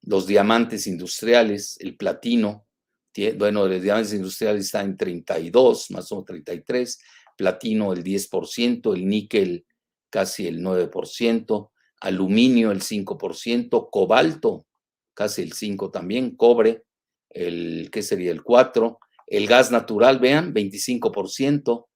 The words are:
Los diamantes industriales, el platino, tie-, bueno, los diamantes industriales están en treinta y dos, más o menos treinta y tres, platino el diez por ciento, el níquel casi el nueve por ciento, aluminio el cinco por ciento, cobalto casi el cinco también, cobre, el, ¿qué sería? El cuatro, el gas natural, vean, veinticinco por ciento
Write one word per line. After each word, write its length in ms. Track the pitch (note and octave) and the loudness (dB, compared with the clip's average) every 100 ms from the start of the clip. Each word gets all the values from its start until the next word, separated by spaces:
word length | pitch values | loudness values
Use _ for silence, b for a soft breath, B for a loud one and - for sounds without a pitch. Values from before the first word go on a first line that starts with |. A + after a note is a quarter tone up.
| - | 0
Los 220 | G2 F#2 | -2 4
diamantes 580 | G2+ G#2 A2+ A#2 G#2+ G#2+ | 4 4 4 2 -4 -8
industriales, 920 | F2 F2+ - A2+ A#2+ A2+ G2+ - - | -8 -8 -6 4 4 4 -2 -8 -12
el 160 | F#2 - | -14 -6
platino, 720 | F#2+ - A#2 A#2 G#2 G#2 _ _ _ _ _ | -6 -4 0 0 0 -4 _ _ _ _ _
tie-, 240 | - G2+ G#2+ | -4 -4 0
bueno, 280 | G#2 G#2 G2 | 0 2 0
los 120 | F#2 | 0
diamantes 320 | F#2 G#2 G#2+ | 0 0 0
industriales 520 | G#2 F#2+ - A2 G#2 G2 | -4 -6 -4 -2 -2 -2
están 220 | G#2+ G2 | -4 -4
en 100 | F#2+ | -4
treinta 420 | F#2+ F2 - F2 | -6 -6 -6 -6
y 100 | E2+ | 2
dos, 400 | G#2+ B2+ - - | 6 6 4 -6
más 200 | F#2 F2+ | -12 -10
o 40 | G2+ | -12
menos 100 | G2 | -12
treinta 280 | F2+ - | -16 -12
y 80 | - | -12
tres, 400 | - B2 B2 - b b b _ | -6 -4 -4 -10 b b b _
platino 560 | F#2+ - A#2 G#2+ G2+ | -2 -2 -2 -2 -2
el 100 | F2+ | -4
diez 240 | E2+ G2 - | -4 -4 -4
por 180 | F#2 E2 | -6 -6
ciento, 480 | - A#2+ A#2+ A2+ | -2 -2 0 -2
el 140 | F#2 F#2 | -2 0
níquel 580 | G#2+ G#2 G#2+ F#2+ F2 _ _ _ _ _ | -2 0 0 0 -4 _ _ _ _ _
casi 360 | G2+ F#2+ - F2+ | -4 -4 -4 -8
el 160 | E2 | -6
nueve 260 | F#2 F#2 E2+ | -2 0 -2
por 200 | - - | -4 -10
ciento, 640 | - A#2 A2+ A2+ G#2+ G#2 _ _ _ | -2 0 0 -2 -6 -6 _ _ _
aluminio 720 | G2 F#2 F#2 G#2+ B2+ A#2+ A2+ | -6 -2 0 4 4 4 2
el 100 | G2 | 0
cinco 360 | - G#2+ G2 G2+ | -4 -8 -8 -8
por 160 | F#2+ | -8
ciento, 560 | E2 A#2 A#2+ A#2 A2+ - | -8 -4 -4 0 -2 0
cobalto 760 | G#2 F#2 A2+ D#3+ D3+ A#2 F2+ _ _ _ _ _ | -2 4 4 4 0 -4 -4 _ _ _ _ _
casi 280 | - G#2 - | -6 -6 -4
el 120 | E2 | -8
cinco 360 | - G#2+ G2 G2 | -8 -8 -6 -8
también, 460 | F#2 F2 A2+ B2+ - | -8 -6 -4 -4 2
cobre, 480 | A#2 A#2+ A2 A2+ _ _ _ _ _ | 4 6 4 2 _ _ _ _ _
el, 600 | - F2 E2+ E2+ E2 E2 | -8 -6 -4 -6 -8 -8
¿qué 140 | A2 | -8
sería? 280 | G2 G2 F2+ | -4 -2 -2
El 120 | D#2+ | -4
cuatro, 560 | - A#2+ B2+ A#2+ A2+ A#2 b b - | 4 6 6 2 0 -4 b b -4
el 220 | G#2 G#2 | -2 4
gas 240 | B2 A#2+ | 4 6
natural, 480 | A#2+ - G#2+ B2 C3 | 2 0 4 4 6
vean, 340 | B2+ D3 E3+ | 4 2 0
veinticinco 600 | A2+ G2+ G2+ - B2 A#2 | -2 -2 -6 -6 -2 -2
por 160 | G2+ F#2+ | -4 -8
ciento 600 | - C3+ D3 C#3 A#2 _ | -2 0 0 -2 -4 _